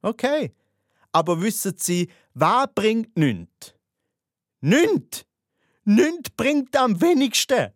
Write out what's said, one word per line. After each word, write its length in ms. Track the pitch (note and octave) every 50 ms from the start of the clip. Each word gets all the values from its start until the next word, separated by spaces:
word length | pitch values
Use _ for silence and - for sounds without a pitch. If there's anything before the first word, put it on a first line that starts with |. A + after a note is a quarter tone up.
Okay, 500 | - F#3+ A#3 A#3 - C4 C#4+ D#4 C4+ A#2+ - _ _ _ _ _ _ _ _ _ _ _
aber 280 | _ D#3 E3 D#3+ F3 E3
wissen 340 | F3 A3+ G#3 - - G3 E3+ -
Sie, 320 | - - F3+ F3 F3 E3+ _ _ _ _ _
was 340 | B2+ D3 E3 G3 B3 C4+ C4+ _
bringt 420 | - G3+ A3 A3 A3+ A3+ - _
nichts? 600 | F3+ D#3 C#3+ A2 F2+ E2+ - _ _ - - _ _ _ _ _ _ _ _ _ _ _ _ _ _ _ _ _ _
Nichts! 640 | - C#3 G3 C#4+ E4+ A4+ G#4 D#4 - _ - - - _ _ _ _ _ _ _ _ _ _ _ _
Nichts 460 | G#3 G3+ A3 - D4+ E4+ F4 C4+ - _
bringt 400 | - A3+ C4 D4+ D4 C4+ - -
am 240 | C4+ C4 B3+ G#3 E3+
wenigsten! 720 | - E4+ F4 C4 C4+ B3+ G#3+ - - _ C4+ A#3 C#3 G2+ _